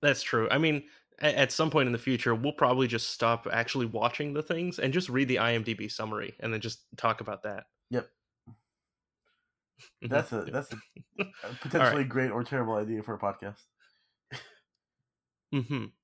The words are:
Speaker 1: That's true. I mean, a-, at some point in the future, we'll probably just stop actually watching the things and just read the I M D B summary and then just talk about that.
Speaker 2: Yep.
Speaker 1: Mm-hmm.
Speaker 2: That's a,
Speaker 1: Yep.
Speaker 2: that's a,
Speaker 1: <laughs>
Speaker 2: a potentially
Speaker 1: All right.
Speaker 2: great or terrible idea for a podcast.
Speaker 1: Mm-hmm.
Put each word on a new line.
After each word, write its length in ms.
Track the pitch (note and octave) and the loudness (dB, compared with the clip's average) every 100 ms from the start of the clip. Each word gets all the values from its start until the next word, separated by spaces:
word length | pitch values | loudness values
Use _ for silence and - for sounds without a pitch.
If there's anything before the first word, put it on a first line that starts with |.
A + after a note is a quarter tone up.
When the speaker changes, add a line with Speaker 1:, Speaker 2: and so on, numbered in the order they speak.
Speaker 1:
That's 200 | D3 C3+ | 4 2
true. 260 | - A#2+ A2 | 0 0 2
I 80 | C#3 | 2
mean, 240 | D#3+ D3 - - _ - | 2 0 -4 -20 _ -2
a-, 160 | D3+ C#3 | 0 4
at 120 | C3+ | 2
some 200 | - D#3+ | 4 2
point 160 | D#3 C3 | 4 4
in 60 | |
the 60 | A#2+ | 2
future, 360 | B2+ B2+ B2 | 0 0 2
we'll 180 | A2+ C3+ | 2 0
probably 360 | D3 C3+ B2+ C3 | 4 4 4 2
just 200 | A2+ - | 0 -4
stop 380 | - A#2 A#2 - | 0 2 2 0
actually 360 | A2 A#2 C#3 A#2 | -2 0 0 -2
watching 480 | A2 A#2 - D3 | 2 0 0 -4
the 80 | C#3+ | -4
things 360 | D3+ E3 F3+ F3 | -4 -2 -2 -2
and 140 | C3+ | 0
just 160 | D3 F3+ | 0 0
read 200 | B2+ C3+ | 0 2
the 100 | B2+ | 2
I 140 | A#2 | 2
M 80 | A#2 | 2
D 100 | A2 | 0
B 160 | A2 G#2+ | -4 -6
summary 460 | - A2 G#2+ A2 - | -6 -6 -6 -8 -8
and 120 | A#2 | -6
then 80 | A2 | -4
just 200 | A2+ A2+ _ - | -6 -10 _ -2
talk 240 | A#2 G#2+ | 0 0
about 220 | A2 G2+ | -4 -8
that. 200 | G#2+ G2 - _ _ | -8 -10 -12 _ _
Speaker 2:
Yep. 180 | B2 - _ _ _ - A2 _ _ _ _ _ _ _ _ _ _ _ _ | -4 -4 _ _ _ -20 -20 _ _ _ _ _ _ _ _ _ _ _ _
Speaker 1:
Mm-hmm. 280 | - _ A#2+ | -20 _ -2
Speaker 2:
That's 240 | C3+ D3+ | 0 0
a, 40 | A2+ | -4
Speaker 1:
Yep. 80 | D#2 | -4
Speaker 2:
that's 200 | C#2 C#3+ | -6 -6
a, 20 | A2 - - - - | -14 -16 -20 -20 -8
Speaker 1:
<laughs> 40 | |
Speaker 2:
a 320 | F#3+ - - - | -8 -6 -12 -10
potentially 280 | C#3+ D#3+ B2+ | -2 4 4
Speaker 1:
All 60 | B2 | 4
right. 120 | C3+ | 0
Speaker 2:
great 220 | B2+ B2+ | 0 0
or 120 | A2 | -2
terrible 300 | A#2+ C3+ A#2 | -2 -2 0
idea 280 | G#2+ G#2+ A2+ | 0 -2 -4
for 120 | G#2 | -4
a 40 | G#2+ | -4
podcast. 440 | G2+ G2 G2 G#2 _ _ _ _ _ _ _ - - _ _ _ _ _ _ _ _ _ _ | -2 -4 -10 -12 _ _ _ _ _ _ _ -18 -18 _ _ _ _ _ _ _ _ _ _
Speaker 1:
Mm-hmm. 320 | C#3+ A#2 C#3 G#2 _ | -4 -2 -4 -6 _